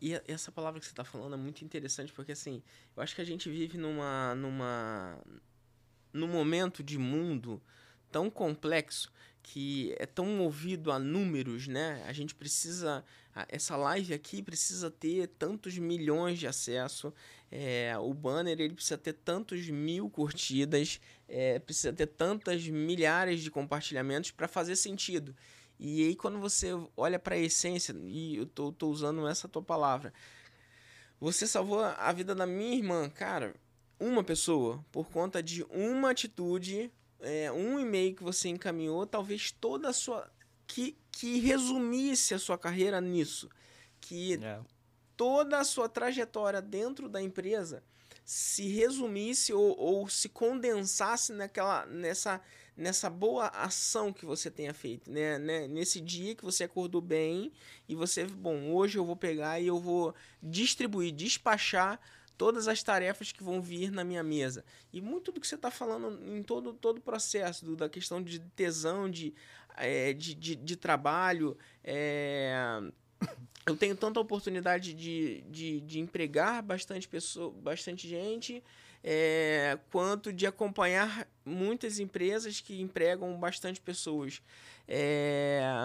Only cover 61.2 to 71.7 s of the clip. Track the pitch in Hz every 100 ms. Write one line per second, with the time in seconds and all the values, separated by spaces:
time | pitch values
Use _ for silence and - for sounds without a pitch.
61.2 | 190 - - 214 - 190 190 208 - -
62.2 | - - 196 233 220 220 - 196 180 196
63.2 | 208 - 190 185 175 175 185 196 180 175
64.2 | 160 151 131 127 - - - - 202 349
65.2 | 359 359 - 302 247 - 233 220 226 208
66.2 | - 208 202 240 240 233 226 226 247 220
67.2 | - 208 180 170 165 160 156 165 180 180
68.2 | 175 170 170 - 180 160 156 190 196 170
69.2 | 156 151 - - - - 120 139 131 139
70.2 | 165 151 160 151 147 175 180 - 147 160
71.2 | 185 175 151 - -